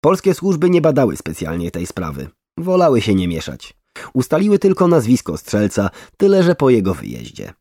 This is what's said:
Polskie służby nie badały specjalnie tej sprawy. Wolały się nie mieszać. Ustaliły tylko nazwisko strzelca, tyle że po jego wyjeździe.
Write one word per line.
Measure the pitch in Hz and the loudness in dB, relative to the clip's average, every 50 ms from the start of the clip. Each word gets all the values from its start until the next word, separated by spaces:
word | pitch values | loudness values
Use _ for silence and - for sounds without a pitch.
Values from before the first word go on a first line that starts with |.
| - | 2
Polskie | 151 190 180 - 196 170 | 2 0 2 0 -2 -2
służby | - 170 196 185 151 175 180 | 0 0 -2 0 0 2 2
nie | 180 170 | 2 4
badały | 151 160 143 139 131 107 71 | 2 2 2 2 2 0 -2
specjalnie | - - - 78 - 87 78 82 87 87 85 | -4 -8 -10 -8 -8 -8 -8 -6 -6 -6 -6
tej | - 85 87 | -6 -8 -10
sprawy. | - - - 90 78 71 69 67 71 _ _ _ _ _ - | -8 -8 -8 -8 -8 -8 -10 -12 -14 _ _ _ _ _ -8
Wolały | 165 185 185 180 175 160 131 117 | -4 -2 0 2 4 4 2 2
się | 107 113 98 | 2 2 0
nie | 95 90 87 | 0 0 -2
mieszać. | 85 80 - - 65 - - - _ _ _ _ _ - - - | -4 -6 -8 -10 -14 -16 -18 -20 _ _ _ _ _ -20 -20 -6
Ustaliły | _ 127 127 - - 160 196 208 202 196 | _ -4 -2 0 0 0 2 2 2 2
tylko | - 196 185 - 185 170 | 2 2 2 2 2 4
nazwisko | 175 156 110 110 127 123 - - 78 | 4 2 4 2 0 0 0 -6 -10
strzelca, | 76 - - - 104 107 98 - - 98 95 - - - - _ | -10 -8 -4 -2 0 0 0 0 -2 -2 -2 -4 -8 -20 -20 _
tyle | _ 202 196 196 190 | _ 2 4 4 4
że | 175 170 175 | 4 2 2
po | - 143 131 | 2 4 4
jego | 123 113 95 95 90 | 4 4 2 -2 -4
wyjeździe. | 69 55 50 60 58 58 57 - - 50 - - _ | -4 -8 -12 -12 -12 -14 -16 -16 -16 -16 -16 -18 _